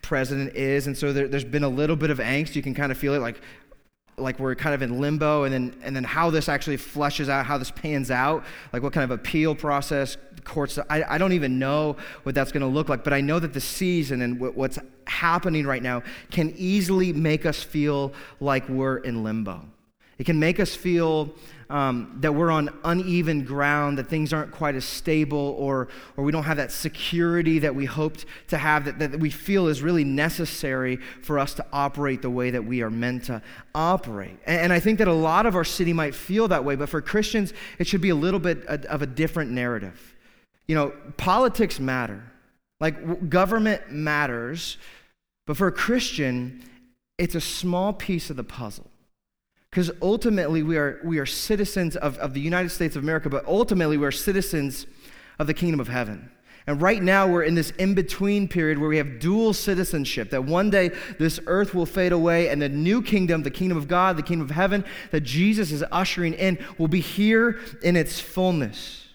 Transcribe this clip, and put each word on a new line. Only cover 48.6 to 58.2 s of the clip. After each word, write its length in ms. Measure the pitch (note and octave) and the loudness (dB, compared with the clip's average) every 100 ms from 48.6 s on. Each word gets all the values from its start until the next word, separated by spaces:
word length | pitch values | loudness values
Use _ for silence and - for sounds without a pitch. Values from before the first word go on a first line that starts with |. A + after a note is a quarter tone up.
| A2 F#2+ - _ _ _ _ _ _ _ _ | -10 -10 -18 _ _ _ _ _ _ _ _
'Cause 200 | F#3 E3+ - | -2 -2 0
ultimately, 640 | F3 A#3 A#3+ G3+ D3+ D#3+ | 0 2 2 2 2 0
we 140 | D#3 D#3+ | 2 2
are, 220 | D3 - | 0 -2
we 160 | E3+ D#3+ | -2 -2
are 80 | C3+ | -2
citizens 680 | - - G#3+ G3+ G3 E3+ - | -4 -2 0 0 0 -2 0
of, 220 | D3 B2+ | -4 -2
of 160 | C3+ | -4
the 80 | C3+ | -2
United 280 | D3+ F3+ F3+ | 0 0 0
States 260 | - E3 D3 | -2 -2 0
of 80 | |
America, 260 | D3 D#3+ D#3 | 0 0 0
but 160 | C#3 - | -4 0
ultimately, 520 | F#3+ A3+ G3 D#3 D3+ | 2 4 4 4 2
we're 120 | C#3+ | 0
citizens 760 | C#3 - G3 - D#3+ C#3 C3 - - - - - - | 0 0 0 0 -2 -2 -6 -14 -18 -20 -20 -20 -4
of 80 | C#3+ | -2
the 80 | |
kingdom 260 | D#3 F3 D3+ | 0 2 0
of 80 | A#2+ | -2
heaven. 440 | B2 A2 G#2 - _ _ - - | -4 -4 -6 -12 _ _ -14 -4
And 160 | C#3+ | 2
right 220 | F3+ A3 | 2 4
now, 240 | F#3 G3 F#3+ | 4 6 6
we're 160 | F3 | 4
in 100 | D#3 | 4
this 160 | E3+ D3+ - | 2 0 0
in-between 680 | F#3+ G3 F#3 - | 2 2 0 0